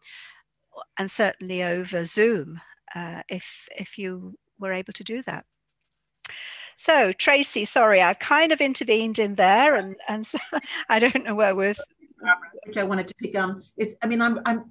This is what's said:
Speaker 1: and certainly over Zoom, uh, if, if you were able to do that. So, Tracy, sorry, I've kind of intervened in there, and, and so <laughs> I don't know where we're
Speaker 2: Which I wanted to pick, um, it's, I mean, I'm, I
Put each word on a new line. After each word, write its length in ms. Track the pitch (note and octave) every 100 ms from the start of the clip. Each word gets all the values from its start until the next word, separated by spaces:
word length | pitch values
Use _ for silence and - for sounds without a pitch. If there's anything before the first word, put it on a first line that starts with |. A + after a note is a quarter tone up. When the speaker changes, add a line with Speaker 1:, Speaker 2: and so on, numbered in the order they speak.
| - - - _ _ _ _ - - -
Speaker 1:
and 120 | G3
certainly 520 | - G3+ - F#3 F3+
over 420 | F3+ F3 F3+ F3+
Zoom, 560 | E3+ G#3+ A3+ G#3 D3 E3 - _ -
uh, 280 | E3+ E3+ E3+ -
if, 380 | F#3 - - - -
if 220 | F#3+ -
you 400 | F#3+ F#3 F#3 - _ -
were 120 | F#3+
able 200 | F#3 F#3+
to 100 | -
do 180 | G#3 A#3
that. 220 | - - - _ _ _ _ _ _ _ - - - - - -
So, 360 | - D4+ G3+
Tracy, 520 | - - C#4 C#4 A3
sorry, 380 | G#3 B3+ A3 G3
I've 180 | F3+ G3
kind 320 | - D4 D#4+
of 80 | D4+
intervened 580 | C#4 C4 A#3+ A3 A3+ A3
in 160 | G3+
there, 400 | G3+ F#3 G#3 D4
and, 220 | A#3+ F#3+ F#3+ -
and 200 | G#3+ A3
so 120 | D4+ -
<laughs> 360 | D#4 - - -
I 100 | A3
don't 260 | A#3+ B3+
know 100 | A#3
where 220 | G#3 G3+ F#3+
we're 180 | G3 G#3 - _ _ _ - F5+ - - -
Speaker 2:
Which 100 | G#3+
I 80 |
wanted 240 | G3 F#3+ -
to 60 |
pick, 200 | - A3+ G3+
um, 260 | F#3+ F#3+ - -
it's, 180 | G#3+ -
I 40 | A3
mean, 140 | A#3
I'm, 180 | A#3 A3+
I 140 | A#3 A3+ -